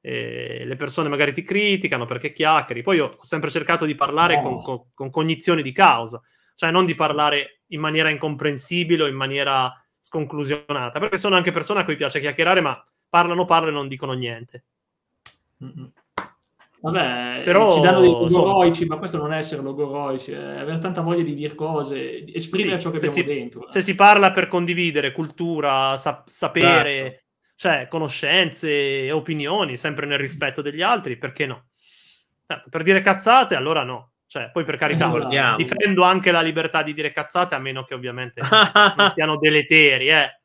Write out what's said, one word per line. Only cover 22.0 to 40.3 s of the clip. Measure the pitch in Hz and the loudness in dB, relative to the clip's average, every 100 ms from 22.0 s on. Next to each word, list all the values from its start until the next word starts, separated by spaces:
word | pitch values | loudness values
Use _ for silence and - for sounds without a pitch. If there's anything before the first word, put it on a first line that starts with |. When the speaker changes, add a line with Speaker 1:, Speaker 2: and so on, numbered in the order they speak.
| 131 - 156 | -8 -12 -10
Speaker 2:
esprimere | 165 - 190 196 180 | -10 -4 -2 0 -2
Speaker 1:
Sì, | |
Speaker 2:
ciò | 165 | -4
che | 160 | -2
Speaker 1:
se | 151 | -2
Speaker 2:
abbiamo | 175 143 | -2 -2
Speaker 1:
si, | |
Speaker 2:
dentro, | 139 123 - - | -4 -8 -14 -6
eh. | |
Speaker 1:
se | 202 | -4
si | 190 | -2
parla | 190 202 208 190 | 6 8 8 6
per | 190 175 | 4 -2
condividere | 180 175 175 170 147 139 | -2 -2 -2 -2 -2 -2
cultura, | 135 156 - 170 156 143 135 135 135 | -4 -10 -6 -6 -2 0 2 0 0
sap-, | 151 - _ | -4 -6 _
sapere, | - 165 175 170 165 147 139 131 | -6 -4 2 4 4 2 -2 -6
Speaker 3:
Esatto. | 131 _ _ _ _ | -12 _ _ _ _
Speaker 1:
cioè | 190 147 123 | -2 -2 -2
conoscenze, | 165 151 - 143 180 170 - 160 143 139 139 131 | -6 -4 -4 2 2 2 -4 -2 0 0 -2 -2
opinioni, | 156 156 156 143 202 165 123 | -4 -4 -6 -4 -2 -4 -4
sempre | 156 147 | -6 -6
nel | 143 143 | -4 -4
rispetto | 139 143 143 135 | -4 -4 -6 -4
degli | 147 151 | -8 -4
altri, | 185 233 147 117 | -2 -2 -4 -8
perché | 135 - 139 | -10 -6 -8
no? | 117 _ _ _ _ _ _ _ _ _ | -8 _ _ _ _ _ _ _ _ _
Certo, | - - | -14 -8
per | 160 | -4
dire | 165 190 | 2 4
cazzate, | 196 196 220 254 247 | 4 2 4 4 4
allora | 151 143 160 | -2 0 -2
no. | 127 123 - _ _ | -4 -10 -14 _ _
Cioè, | 143 113 | -12 -8
poi | 175 | -6
per | 156 143 | -6 -2
carità, | 151 156 160 | 0 2 2
Speaker 2:
Esatto. | 160 | 0
Speaker 3:
Ricordiamo. | 135 139 127 110 | 0 2 2 2
Speaker 1:
difendo | - - 208 180 | 0 0 2 4
anche | 180 190 190 | 4 4 4
la | 170 | 2
libertà | 165 156 160 165 | 2 -2 -2 -2
di | 151 | -4
dire | 151 151 | -6 -6
cazzate, | 147 147 180 180 | -6 -4 -2 -2
a | 147 | -4
meno | 135 131 | -6 -8
che | 131 | -10
ovviamente | 131 123 123 127 - | -10 -10 -10 -12 -8
Speaker 3:
<laughs> | 131 220 202 208 208 196 | 2 4 4 6 4 4
Speaker 1:
non | 202 | 2
siano | - 156 156 | 2 -2 2
deleteri, | 156 151 139 160 147 127 131 | 2 2 4 6 6 4 2
eh. | 156 139 | 2 2